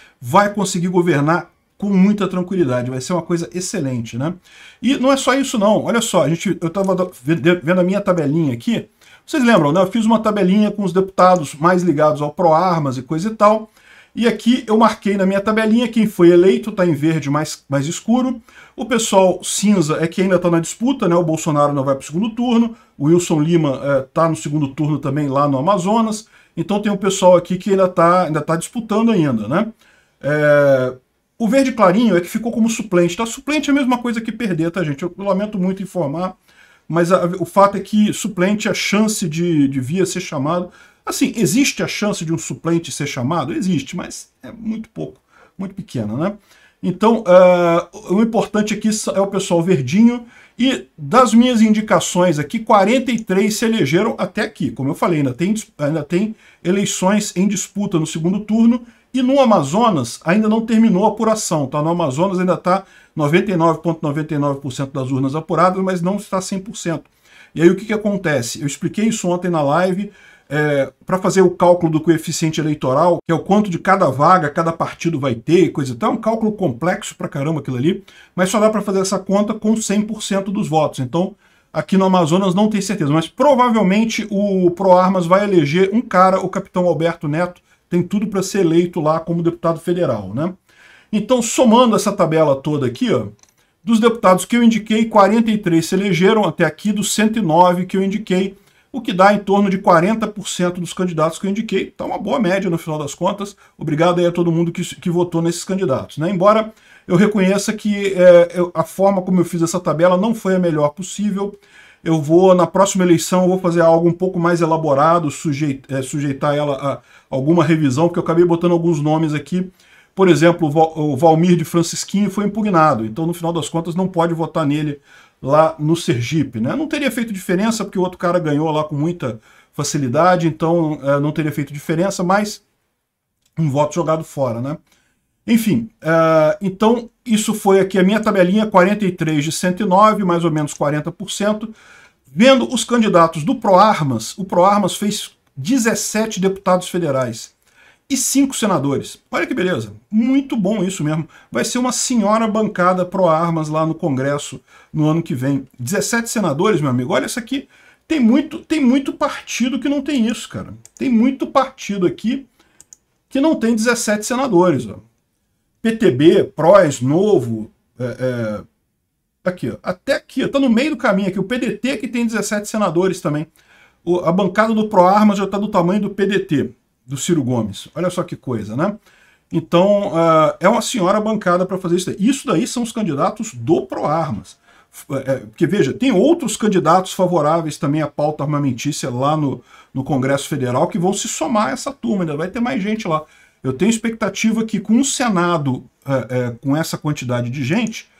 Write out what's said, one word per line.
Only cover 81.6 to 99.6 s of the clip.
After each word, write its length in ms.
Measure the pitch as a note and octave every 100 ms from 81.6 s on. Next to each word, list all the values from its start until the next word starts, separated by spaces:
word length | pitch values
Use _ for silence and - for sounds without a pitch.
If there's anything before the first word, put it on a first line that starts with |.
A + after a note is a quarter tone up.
| _
aqui 240 | D#3 D3+ F#3+
no 80 | F#3+
Amazonas 500 | F#3 D#3+ F3+ G3 F3+
não 140 | G#3+
tem 100 | G#3
certeza, 320 | F#3 G#3 D3
mas 160 | D#3 E3+
provavelmente 1000 | - D4 B3+ B3 A3+ F#3 G#3 A3+ - G#3+
o 420 | G3+ G3+ F#3+ F3+
Proarmas 540 | F3 F#3+ F3+ F#3 F#3 E3+
vai 180 | F#3+
eleger 460 | G#3 F3+ C#3+ E3+ F#3+
um 100 | A3
cara, 380 | - F3+ F#3+ F#3
o 80 | F#3
capitão 380 | F#3+ - F#3 F3+
Alberto 420 | D3+ E3 E3 D3+
Neto, 340 | D3+ F3+ - _ _ _
tem 120 | F3
tudo 260 | F3 G3+ G3
pra 160 | F#3+
ser 160 | F3+ G3+
eleito 420 | E3+ E3 F3 F3+
lá 180 | D3+ D#3+
como 240 | F3 E3+
deputado 360 | E3+ E3+ E3 D#3+
federal, 540 | - F3 D#3 A2 F#2+
né? 200 | A2+ E3+ F#3 _ _ _ _ _
Então, 300 | G#3+ G#3+ B3+
somando 540 | A#3 - B3 A3+ B3 G3
essa 160 | G3+
tabela 440 | - E3 D#3 D3+ C3+
toda 300 | D3+ D3 B2+
aqui, 280 | A#2+ B3
ó, 140 | C3 G2+ - _ _ _ _
dos 180 | F3+ A3+
deputados 440 | A#3 A3+ F#3+ F#3
que 120 | - A#3+
eu 80 |
indiquei, 420 | A#3 - - A3 A3+
quarenta 460 | G#3+ G3 A#3 A3+
e 60 | G#3+
três 280 | E3+ E3 D#3+
se 100 | F#3+
elegeram 500 | G3+ E3 F#3+ A3 F#3
até 200 | D3 D#3+
aqui, 280 | - G#3
dos 200 | G3+ -
cento 260 | - G#3+ A3+
e 20 |
nove 440 | F3 D#3+ F3+ F3+ F#3
que 100 | G3
eu 80 |
indiquei, 540 | G3 G#3 - F#3 G3 - _ _ _
o 80 | C4+
que 140 | B3
dá 200 | F3+ G3
em 60 | G#3
torno 300 | G3 G3+